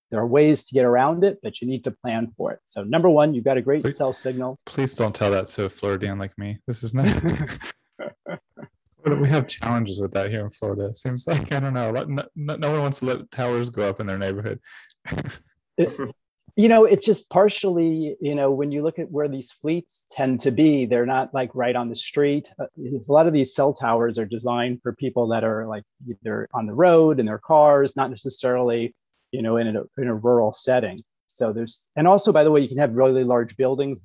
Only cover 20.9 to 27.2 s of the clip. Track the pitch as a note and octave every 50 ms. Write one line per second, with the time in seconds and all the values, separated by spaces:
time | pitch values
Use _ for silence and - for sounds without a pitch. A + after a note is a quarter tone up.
20.9 | B2 A#2+ A#2+ B2 C3 C3 C3 - - C3+ B2+ A#2 - C3 B2 B2 B2 B2 A#2+ A#2
21.9 | A2+ - - - - D3 C#3+ C#3+ C#3+ D3 C#3+ - - - C3+ C3+ - D#3 C#3 B2
22.9 | C#3 A#2+ G#2 C3 C#3+ D3+ E3 E3+ D#3 D3 C3 - - - C#3 D3 C#3 - C3+ A#2
23.9 | A#2+ A#2 A#2 A#2 G#2 A2+ A2 G2 A#2 A2 A#2+ B2 A#2+ A#2+ A#2+ B2+ B2 B2 - B2
24.9 | G#2+ - C#3 B2+ - B2 A#2+ A2+ A#2 A2+ A2+ A2 G#2+ A2 A2+ A2 G#2+ G#2 G2+ _
25.9 | _ _ C3+ A#2+ A2+ - - A2+ G#2+ A2 A2 - - A#2+ A2 G#2+ G#2 C3 F3+ F3+
26.9 | E3+ E3 D#3+ D#3 D3 B2+